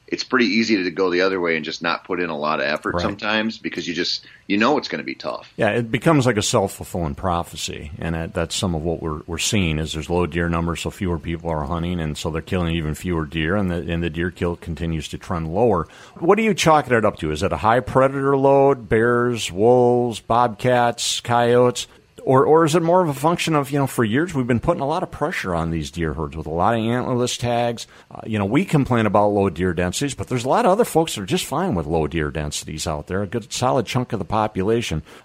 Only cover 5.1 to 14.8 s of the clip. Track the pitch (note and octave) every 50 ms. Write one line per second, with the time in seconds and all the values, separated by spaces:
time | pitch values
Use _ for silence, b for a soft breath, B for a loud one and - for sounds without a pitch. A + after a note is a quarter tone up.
5.1 | C2 - - C#2 A#1 - - - _ - A#2+ G#2 G#2+ A#2+ A#2 A2+ A2+ A2+ - E3
6.1 | D#3+ C#3+ A2+ B2+ A2 G#2 G2 - - A2+ G2 F#2+ - - F2+ - - F2+ E2+ D2
7.1 | C#2 - - F#2 E2+ F2 E2+ - - D#2 - - - - D2 D2+ D#2 - D#2+ E2
8.1 | E2+ E2 E2 F#2+ - F2 E2 D#2+ - - G#2 F#2 E2+ D#2 D#2 E2+ E2 C#2+ - D#2+
9.1 | D2+ D#2 - - E2+ D#2 - - A#2 G#2 F#2 E2 D2+ D2+ D#2+ D#2 D#2 D#2+ C#2+ -
10.1 | E2+ F2+ F2+ D#2+ D#2 F2 E2+ E2+ E2+ E2+ E2+ E2+ E2 - - E2+ - - G2+ F2
11.1 | E2+ D2+ - E2+ E2 D#2+ E2+ E2+ D#2+ D2+ D2 C2+ E2+ E2+ E2+ F2+ F2+ E2+ D#2+ D2+
12.1 | D2+ - - E2+ D2+ D#2+ - - G2 F#2 F2 E2 E2 E2+ D#2 D#2 D2 - - F2+
13.1 | F2 D#2+ D#2 C#2+ D#2 D#2+ D#2 D#2+ G2 G#2 G2 F2+ E2+ F2 D2+ E2+ E2+ E2+ E2+ E2
14.1 | D2 E2 F2 F2+ - - F2+ F2 E2+ - - E2+ D#2+ -